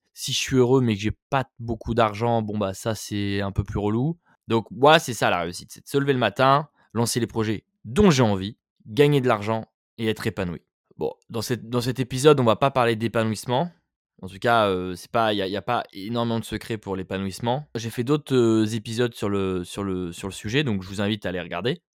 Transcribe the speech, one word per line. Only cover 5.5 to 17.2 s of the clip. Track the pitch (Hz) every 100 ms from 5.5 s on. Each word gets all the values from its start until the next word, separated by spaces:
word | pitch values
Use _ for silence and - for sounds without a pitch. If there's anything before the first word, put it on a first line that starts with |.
| 87 -
c'est | -
de | -
se | 139
lever | 139
le | 131
matin, | 110 - 131 139 151 _ _
lancer | 107 117 123
les | 113
projets | 113 110 104 - _
dont | - 135 208
j'ai | 135
envie, | 117 98 95 - _ _ -
gagner | 107 147 143
de | 127
l'argent | 110 104 110 110 _ _ -
et | 110
être | 107 113
épanoui. | 101 90 82 - _ _ -
Bon, | - - _
dans | 117
cette, | 104 120 113
dans | 123
cet | 120 127
épisode, | 127 131 147 143
on |
va | 120 107
pas | 139
parler | 135 117 113
d'épanouissement. | 113 117 110 107 - 127 175 - _ _ _ _
En | 92
tout | 95
cas, | 120 117 104
euh, | 92 92
c'est | 90 -
pas, | 117 113
y | 104
a, | 95
y | 101
a |
pas | 92 117 -
énormément | 98 98 117 117 113
de |
secrets | - 107 - 110
pour | 101
l'épanouissement. | 95 90 95